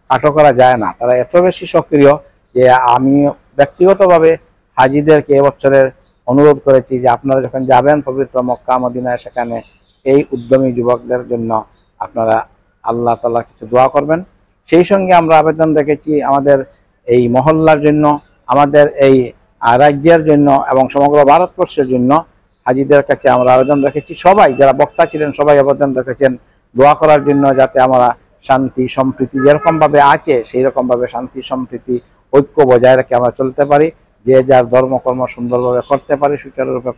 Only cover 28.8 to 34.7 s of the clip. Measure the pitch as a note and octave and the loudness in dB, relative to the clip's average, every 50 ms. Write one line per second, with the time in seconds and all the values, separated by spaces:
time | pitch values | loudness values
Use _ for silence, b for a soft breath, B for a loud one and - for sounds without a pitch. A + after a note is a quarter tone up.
28.8 | B2+ A#2+ - C3+ C3 C3+ B2+ - C3 B2+ - C3+ C3 C#3+ D3 D3+ - E3+ E3 D#3 | -6 -6 -4 -4 -4 -4 -4 -6 -8 -8 -6 0 2 2 2 2 0 -2 0 0
29.8 | D#3 D3 D3 D3 C#3+ C#3 D3+ D#3 - E3 C#3 A#2+ A2 - - B2 C3 C3+ - C3+ | 0 2 2 2 4 2 2 0 0 -2 -2 -2 -4 -4 -4 -4 -4 -2 -2 -4
30.8 | B2+ A#2+ B2 A#2+ B2 A#2+ - A#2 B2+ B2 _ C3 B2 - C3+ C3 B2+ A2 B2 A#2 | -2 -2 -2 -4 -4 -6 -8 -12 -12 -12 _ -18 -12 -10 -10 -10 -10 -12 -14 -16
31.8 | - B2+ B2 B2 - _ _ _ _ _ - C#3+ C#3 - _ D#3 C#3+ B2+ B2+ A#2+ | -8 -8 -8 -8 -8 _ _ _ _ _ 0 0 0 0 _ 0 2 2 4 4
32.8 | B2 B2+ C3 B2+ B2+ - B2+ A#2+ B2 A#2+ - - C3 C3 B2+ - C#3+ C#3+ D3 D3 | 4 4 4 2 0 -2 -2 -2 -2 -4 -4 -4 -8 -6 -4 -4 -2 0 2 0
33.8 | D#3 E3 - _ _ _ _ _ _ B2 C3 C3 B2+ C3 C3+ B2+ A#2+ A2+ | 0 -2 -4 _ _ _ _ _ _ 2 2 2 2 4 2 2 2 2